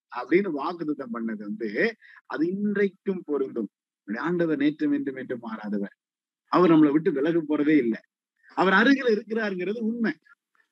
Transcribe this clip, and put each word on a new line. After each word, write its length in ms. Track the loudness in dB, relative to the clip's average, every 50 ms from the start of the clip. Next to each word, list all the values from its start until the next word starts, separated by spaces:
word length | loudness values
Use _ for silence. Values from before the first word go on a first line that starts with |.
| _ _
அப்படின்னு 380 | -12 -12 -2 0 2 2 2 0
வாக்குத்தத்தம் 600 | -4 -4 -4 -6 -6 -6 -6 -6 -6 -6 -8 -8 -8
பண்ணது 280 | -6 -6 -6 -8 -8 -8
வந்து 240 | -10 -8 -6 -6 -4 -2 0 -2 -2 -2 -6 _ -20 -20 -20 _
அது 160 | -10 -4 -2 -2 -2
இன்றைக்கும் 760 | -2 -2 -2 -2 0 0 0 -2 -2 _ _ -4 -4 -4 -4
பொருந்தும். 440 | -4 -2 -2 -2 -2 -4 -6 -6 -6 _ _ _ _ _ _ _ -10
உன்னுடைய 140 | -8 -6 -4
ஆண்டவர் 320 | -2 0 0 0 0 0 0
நேற்றும் 360 | 0 0 0 0 -2 0 0
இன்றும் 260 | -2 -2 -6 -8 -8
என்றும் 200 | -8 -8 -8 -8
மாறாதவர். 520 | -8 -12 -12 -10 -8 -6 -4 -4 -6 -6 -10 _ _ _ _ _ _ _ _ _ _ _
அவர் 180 | 4 4 6 8
நம்மளை 200 | 8 8 8 6
விட்டு 180 | 4 2 2 2
விலக 280 | 0 0 0 2 0 0
போறதே 360 | 0 0 -2 0 2 4 4
இல்லை. 240 | 4 4 2 -2 -4 -8 _ _ _ _ _ _ _ _ -10 -2
அவர் 160 | 0 2 4
அருகில 360 | 4 6 6 6 4 4 4 0
இருக்கிறாருங்கிறது 680 | 0 0 -2 -4 -4 -4 -4 -4 -4 -4 -4 -6 -4 -4
உண்மை. 320 | -4 -4 -2 -2 -2 -2 -2 -4 _ _ _ _ _ _ _ _ _ _